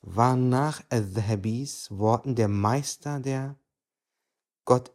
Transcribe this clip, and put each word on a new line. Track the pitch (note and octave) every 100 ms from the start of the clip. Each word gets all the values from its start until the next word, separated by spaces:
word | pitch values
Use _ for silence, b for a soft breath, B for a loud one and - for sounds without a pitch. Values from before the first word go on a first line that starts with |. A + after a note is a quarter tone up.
war | G2 F#2 B2 B2+
nach | B2+ B2+ D3+ D3 -
al-Dhahabis | A#2+ G2+ G2 G#2 G#2+ A2 A#2 C#3 - -
Worten | G2 G#2+ A#2 C#3
der | A#2 G#2
Meister | G2+ G#2 C3+ C#3 - D3 C#3+
der | C3 C3+ C3+ C#3 _ _ _ _ _ _ _ _ _ _
Gott | - B2+ B2+